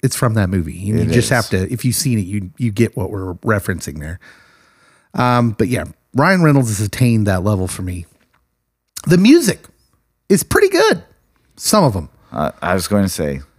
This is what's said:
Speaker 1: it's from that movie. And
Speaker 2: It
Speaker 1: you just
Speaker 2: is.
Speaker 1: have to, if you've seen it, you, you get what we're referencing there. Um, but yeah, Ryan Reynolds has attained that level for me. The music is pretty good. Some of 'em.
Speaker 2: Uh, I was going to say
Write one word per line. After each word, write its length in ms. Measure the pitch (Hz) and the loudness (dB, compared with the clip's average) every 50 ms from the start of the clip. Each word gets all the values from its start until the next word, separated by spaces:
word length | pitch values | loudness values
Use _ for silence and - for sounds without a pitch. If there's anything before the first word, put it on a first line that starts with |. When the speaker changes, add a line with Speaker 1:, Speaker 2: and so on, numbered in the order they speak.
| - | -2
Speaker 1:
it's 140 | 135 - | -2 -2
from 180 | - - 120 110 | 0 -2 0 2
that 140 | 110 101 90 | 0 0 0
movie. 420 | 95 95 82 73 85 85 95 101 | 0 -2 -4 -4 -8 -8 -6 -2
And 100 | 107 110 | -2 0
Speaker 2:
It 60 | 107 110 | 0 2
Speaker 1:
you 40 | 82 | 2
just 140 | 120 113 | 0 2
Speaker 2:
is. 40 | - | 2
Speaker 1:
have 180 | 139 120 110 - | 0 0 0 0
to, 220 | - 98 92 - 127 | -2 -2 -2 -4 -6
if 120 | 117 - | -4 -2
you've 100 | 127 113 | -2 -2
seen 240 | - - 135 120 110 | -2 -2 -2 -2 -2
it, 40 | 95 | -2
you, 240 | 87 101 104 95 92 - _ | -4 -6 -8 -8 -8 -8 _
you 120 | 127 113 | -4 -4
get 260 | 104 104 117 107 _ | 0 0 0 0 _
what 140 | - 98 90 | -6 -6 -6
we're 240 | 101 101 92 92 87 | -6 -8 -8 -8 -10
referencing 640 | 87 - 110 110 101 - - 95 82 - - 71 76 | -8 -2 -2 -2 -2 -2 -4 -6 -6 -6 -10 -12 -10
there. 200 | 73 76 - - _ - - _ _ _ _ _ _ _ _ _ _ _ _ _ _ _ _ | -10 -10 -12 -12 _ -20 -20 _ _ _ _ _ _ _ _ _ _ _ _ _ _ _ _
Um, 360 | - 123 123 123 120 120 117 107 | 0 0 2 2 2 2 0 0
but 160 | _ 113 92 | _ -2 -2
yeah, 160 | 123 98 76 - - _ _ _ _ | -2 -4 -6 -8 -14 _ _ _ _
Ryan 280 | 123 139 175 196 185 170 | 0 2 4 4 4 4
Reynolds 260 | 156 143 139 131 113 | 4 4 4 2 0
has 120 | 107 92 107 | -2 -4 -4
attained 400 | 101 - - 131 123 117 110 107 | -4 0 0 2 2 4 2 2
that 160 | 101 95 90 87 | 2 0 0 0
level 240 | 104 107 92 92 90 | 0 0 0 -2 -4
for 140 | - - 95 | -6 -8 -8
me. 240 | 90 90 90 87 _ _ _ _ _ _ _ _ _ _ _ _ _ _ _ _ _ _ - - | -8 -8 -10 -12 _ _ _ _ _ _ _ _ _ _ _ _ _ _ _ _ _ _ -10 0
The 120 | - 175 175 | 2 2 4
music 420 | 190 226 285 349 302 214 - - - - _ _ _ _ _ _ _ _ _ _ _ _ | 6 8 6 6 6 2 -4 -4 -10 -20 _ _ _ _ _ _ _ _ _ _ _ _
is 140 | 196 190 - | 0 0 2
pretty 260 | - - - 427 381 | 0 0 2 2 2
good. 340 | 392 330 415 440 - 165 - _ _ _ _ _ _ _ _ _ _ | 4 2 2 2 2 0 -4 _ _ _ _ _ _ _ _ _ _
Some 280 | - - - - 214 185 | -10 -4 0 2 4 4
of 120 | 139 101 | 2 2
'em. 120 | 95 78 - _ _ _ _ | -2 -8 -10 _ _ _ _
Speaker 2:
Uh, 220 | - - 76 - - - | -6 -4 -4 -4 -4 -6
I 140 | - 82 90 | -4 -2 -2
was 140 | 95 87 - | -2 -2 0
going 160 | 104 101 98 | 0 0 0
to 40 | 95 | 0
say 320 | - - 85 73 69 67 69 _ _ | -2 -4 -4 -4 -4 -6 -10 _ _